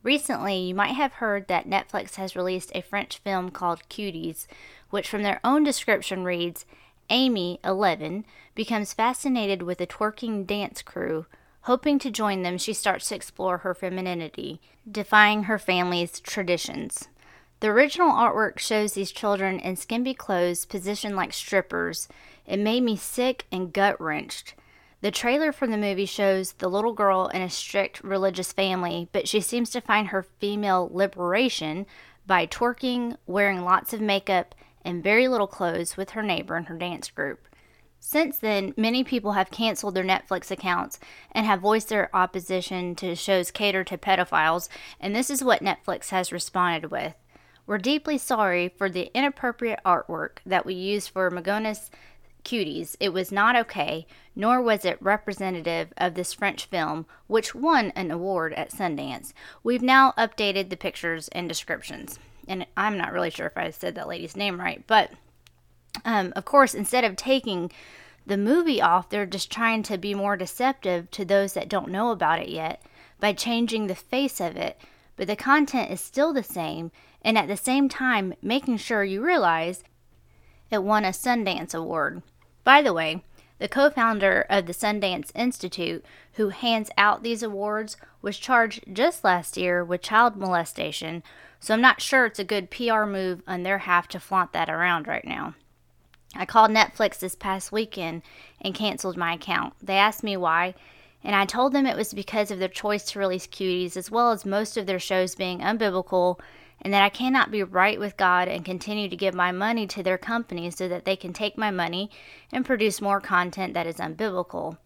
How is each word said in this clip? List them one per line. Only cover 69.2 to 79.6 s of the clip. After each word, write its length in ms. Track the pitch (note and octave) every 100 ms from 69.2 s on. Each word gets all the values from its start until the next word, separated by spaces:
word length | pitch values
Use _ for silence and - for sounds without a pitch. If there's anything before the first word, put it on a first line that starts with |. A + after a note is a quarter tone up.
| G3
just 260 | F#3+ -
trying 300 | - A3+ A3
to 160 | G#3+ G3
be 160 | G3+
more 240 | G3+ G3+ G3+
deceptive 720 | F3+ - B3+ C4 F#3+ F3 E3+
to 160 | - F#3
those 280 | G3 G3
that 140 | F#3+ F3
don't 200 | G3+ F3+
know 220 | F#3+ A#3+
about 260 | G#3 D#3+ E3
it 100 | -
yet 340 | D#3+ D#3+ - - - - _
by 140 | G#3
changing 540 | G3 A#3+ A#3 A#3 A3+ G#3+
the 80 | F#3
face 440 | - B3+ C#4 -
of 160 | F3 -
it. 240 | E3+ - - _ _ -
But 100 | F#3+
the 100 | G#3+
content 540 | C4 D4 C#4+ C4 -
is 120 | F#3
still 320 | - - D#4
the 100 | C#4
same, 480 | G#3 F#3 D#3+ D#3+ E3 _ _ _
and 120 | G#3+ A3
at 120 | E3+
the 100 | G3+
same 320 | - C4 C#4
time, 460 | - C4 A3+ F#3+ -
making 340 | F#3+ B3+ C4+ A3+
sure 260 | - A3+
you 220 | G3 F#3+ C#4+
realize 580 | F4 F#3+ D#3+